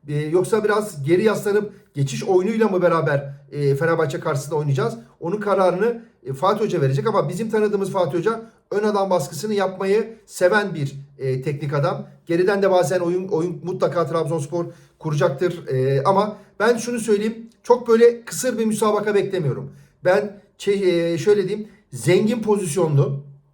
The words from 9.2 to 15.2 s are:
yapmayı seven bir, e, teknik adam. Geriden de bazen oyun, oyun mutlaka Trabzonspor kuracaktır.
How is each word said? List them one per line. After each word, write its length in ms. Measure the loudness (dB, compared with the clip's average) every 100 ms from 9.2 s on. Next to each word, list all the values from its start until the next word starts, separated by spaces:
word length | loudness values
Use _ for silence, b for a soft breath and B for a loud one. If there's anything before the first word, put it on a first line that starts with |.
| -2 -8 -4
yapmayı 640 | -2 -2 -2 0 0 0 -10 _
seven 480 | 0 2 4 0
bir, 200 | -4 -6 -8 -18 -8
e, 240 | -6 -4
teknik 320 | -4 -6 -4
adam. 320 | -2 -2 -2 -10 -18 -4
Geriden 360 | 0 2 2
de 80 | 4
bazen 300 | 4 2 0
oyun, 280 | 0 -2 -2
oyun 320 | -2 -2 -6
mutlaka 420 | -8 -2 -2 0 -2
Trabzonspor 580 | -2 -2 -4 -4 -6 -6 B B B
kuracaktır. 680 | -4 0